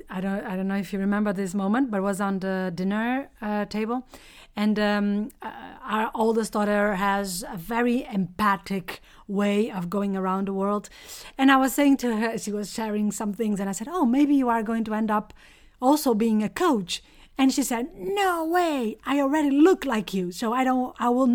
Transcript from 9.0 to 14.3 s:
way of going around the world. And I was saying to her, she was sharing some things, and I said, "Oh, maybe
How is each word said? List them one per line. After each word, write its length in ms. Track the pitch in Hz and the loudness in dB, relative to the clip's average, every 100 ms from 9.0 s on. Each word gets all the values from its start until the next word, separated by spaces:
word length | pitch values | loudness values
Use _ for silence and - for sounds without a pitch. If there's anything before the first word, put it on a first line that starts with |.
| - - - | -18 -20 -6
way 420 | 196 208 202 233 | -2 2 2 0
of 180 | 208 175 | -2 -4
going 260 | 196 202 190 | -2 -2 -2
around 300 | 185 190 196 | -2 -2 -2
the 60 | |
world. 360 | 190 196 208 202 - - - - - | -2 -2 -2 -6 -18 -20 -18 -12 2
And 140 | 269 | 4
I 60 | 269 | 4
was 160 | 262 | 4
saying 240 | - 285 277 | 4 4 4
to 180 | 247 220 | 2 0
her, 200 | 220 - | -2 -4
she 140 | - | -6
was 200 | 208 202 | -6 -6
sharing 380 | - 220 208 208 | -6 -4 -2 -2
some 220 | 196 208 | -2 -6
things, 260 | 196 220 202 | -2 -2 -2
and 100 | 196 | -2
I 40 | |
said, 140 | 196 226 | -4 -6
"Oh, 160 | 349 262 | 0 2
maybe 280 | 254 294 | 4 4